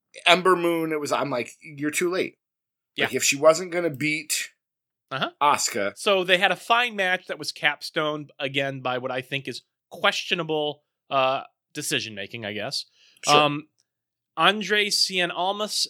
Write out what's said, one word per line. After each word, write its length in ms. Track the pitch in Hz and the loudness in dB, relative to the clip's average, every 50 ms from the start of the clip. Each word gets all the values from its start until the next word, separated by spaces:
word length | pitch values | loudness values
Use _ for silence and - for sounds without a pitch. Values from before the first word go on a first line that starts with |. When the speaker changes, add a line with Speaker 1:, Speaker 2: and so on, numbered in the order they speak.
| _ _ - - - | _ _ -12 -2 4
Speaker 1:
Ember 320 | 175 175 180 175 185 180 | 4 4 6 6 4 4
Moon, 360 | 175 170 170 170 165 160 160 | 4 2 0 0 0 -2 -4
it 80 | 156 151 | -4 -4
was, 120 | 147 127 | -2 -2
I'm 160 | 135 117 131 143 | -2 -2 -2 -2
like, 220 | 135 120 113 - - _ | -2 -4 -4 -6 -10 _
"You're 300 | - 165 151 135 147 151 | -20 -16 -10 -6 -6 -4
too 180 | 147 - 180 170 | -2 -2 -2 -2
late." 280 | 180 185 98 - - _ _ _ _ _ _ _ _ _ _ _ - | 0 -2 -4 -4 -6 _ _ _ _ _ _ _ _ _ _ _ -4
Like, 160 | - 143 - | -2 -2 -2
Speaker 2:
Yeah. 40 | 120 | 0
Speaker 1:
if 60 | 127 - | 0 0
she 120 | - 143 | 0 2
wasn't 340 | 135 147 156 160 160 190 180 | 6 6 6 6 6 2 -4
gonna 200 | 165 180 170 165 | -2 -2 -2 -2
beat 640 | 147 120 147 151 151 160 156 - - - - - _ _ _ _ _ _ _ _ _ _ _ - | -2 0 0 0 0 -2 -4 -4 -6 -6 -6 -8 _ _ _ _ _ _ _ _ _ _ _ -8
Speaker 2:
Uh-huh. 200 | 135 131 - 349 - - | -4 -4 -4 -4 0 2
Speaker 1:
Asuka. 500 | 143 147 135 - - - - 113 98 101 - | 4 4 4 4 2 -2 -2 -2 -4 -4 -4
Speaker 2:
So 280 | - - 214 202 190 180 | -2 0 2 2 2 4
they 140 | 175 185 175 | 4 4 4
had 120 | 202 190 | 4 2
a 40 | 180 | 2
fine 400 | - - - 233 233 247 240 220 | 0 0 0 2 2 2 0 0
match 300 | 202 190 185 180 180 - | -2 0 0 0 -2 -4
that 120 | - 180 147 | -8 -10 -8
was 140 | 147 - | -8 -10
capstoned, 800 | - - - 147 147 - - - - 170 156 151 151 151 147 139 - - | -6 0 0 0 0 0 -8 -6 -4 -2 -2 -2 -2 -4 -8 -12 -10 -8
again, 420 | 147 135 135 143 139 139 135 131 | -6 -4 -2 -2 -2 -2 -4 -4
by 180 | 131 127 127 127 | -4 -4 -4 -2
what 120 | 123 127 | -4 -4
I 100 | 123 131 | -6 -6
think 260 | 127 - 143 139 131 | -6 -6 -8 -6 -6
is 160 | 135 120 - _ _ _ _ _ - | -8 -10 -12 _ _ _ _ _ -20
questionable, 920 | - - - 196 190 - - - 190 175 160 156 156 151 147 147 143 _ _ _ _ _ _ - | -8 0 0 0 0 0 -4 -4 -4 -4 -4 -4 -2 -2 -2 -4 -6 _ _ _ _ _ _ -2
uh, 320 | 139 135 131 131 135 131 - - _ _ _ _ - | 0 0 2 2 0 -2 -6 -12 _ _ _ _ -12
decision-making, 720 | 151 143 - 156 - 107 113 107 98 98 98 - 120 113 | -8 -6 -2 -2 -2 -4 -4 -10 -10 -12 -10 -10 -8 -8
I 80 | 104 | -6
guess. 340 | 107 104 101 131 - - - _ _ _ _ _ _ - - | -6 -6 -6 -6 -6 -8 -10 _ _ _ _ _ _ -4 2
Speaker 1:
Sure. 100 | 147 147 | 4 6
Speaker 2:
Um, 320 | 147 151 143 147 151 151 _ _ _ _ _ _ _ _ _ _ _ _ _ - | 6 6 4 0 -4 -8 _ _ _ _ _ _ _ _ _ _ _ _ _ -2
Andre 500 | - 160 185 202 214 202 175 208 208 202 | 2 4 4 4 2 0 0 2 2 2
Cien 440 | 202 196 - - - 190 185 180 170 | 2 0 0 0 0 0 0 0 0
Almas 560 | - 160 175 190 202 208 214 202 - - - | 0 -2 -2 -2 0 -2 -4 -4 -2 -4 -4